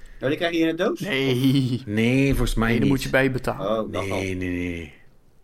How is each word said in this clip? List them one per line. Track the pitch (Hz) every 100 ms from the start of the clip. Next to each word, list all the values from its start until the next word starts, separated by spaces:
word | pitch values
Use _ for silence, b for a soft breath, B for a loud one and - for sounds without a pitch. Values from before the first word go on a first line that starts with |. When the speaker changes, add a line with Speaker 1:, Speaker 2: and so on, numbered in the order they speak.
| b b
Speaker 1:
Ja, | 127
die | 156
krijg | 170
je | 165
in | 165
een | 160
doos? | 202 339
Speaker 2:
Nee. | 185 135 135 123 135 139 127 123 -
Speaker 3:
Nee, | 107 113 135 139
volgens | 131 123
mij | - 113
Speaker 2:
Nee, | 120
daar |
Speaker 3:
niet. | 139
Speaker 2:
moet | 135
je | 139
bij | 139 135
betalen. | 127 120 113 98
Speaker 1:
Oh, | 110 104
dat | 87
Speaker 3:
Nee, | 98
Speaker 1:
al. | 98
Speaker 3:
nee, | 95
nee. | 92 92 87 87 85 80 - - - - -